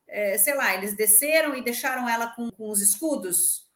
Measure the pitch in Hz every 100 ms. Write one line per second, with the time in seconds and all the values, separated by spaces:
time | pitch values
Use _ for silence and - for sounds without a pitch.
0 | - 202 202 208 285 277 220 190 208 208
1 | 214 - 294 320 302 254 240 240 269 254
2 | 240 233 233 240 233 - 214 202 202 -
3 | 320 254 185 170 - - -